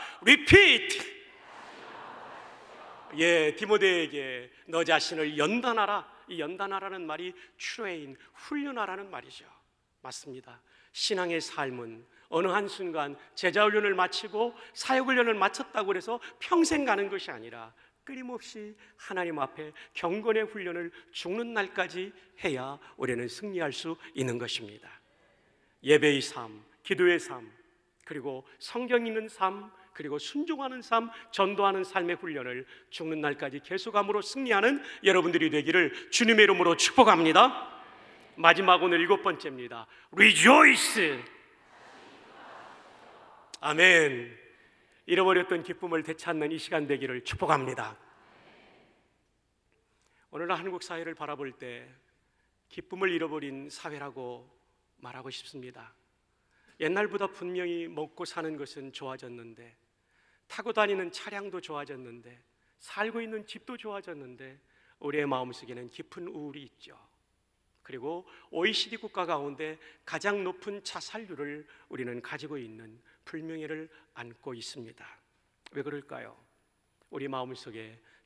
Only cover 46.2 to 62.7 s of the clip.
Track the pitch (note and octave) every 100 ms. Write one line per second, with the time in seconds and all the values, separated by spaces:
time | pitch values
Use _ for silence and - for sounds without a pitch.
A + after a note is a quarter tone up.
46.2 | - D#3+ D3+ D#3+ - D#3+ D3 C#3 C3+ B2+
47.2 | - - E3 D3+ B2+ B2+ A2 A2 _ _
48.2 | _ _ - - - _ _ _ _ _
49.2 | _ _ _ _ _ _ _ _ _ _
50.2 | _ D3 E3+ F3+ F#3 F3+ - E3 E3 D#3+
51.2 | D3 C#3+ C#3 A#2+ B2+ A#2+ B2+ C3 _ _
52.2 | _ _ _ _ _ - - F#3 F#3+ E3+
53.2 | D#3+ D3+ C#3+ C3+ C#3+ - E3+ D3 C#3+ C3+
54.2 | B2 A#2+ B2 _ _ _ _ _ B2 B2
55.2 | C3 B2+ - C#3+ B2+ B2 A2+ _ _ _
56.2 | _ _ _ _ _ - D#3 F#3 G#3 G3
57.2 | G3 G3 F3+ F3+ F3+ E3+ E3 D#3+ D3+ -
58.2 | F3 - D#3+ D#3 C#3 - C3+ - C#3 C3
59.2 | B2+ A#2+ A#2 A2+ A#2 A2+ _ _ _ _
60.2 | _ _ - - A3 A3 G#3 G3 F3+ -
61.2 | - G3+ G3+ F3+ - D3+ C#3+ C3+ B2+ A#2
62.2 | A#2+ B2 _ _ _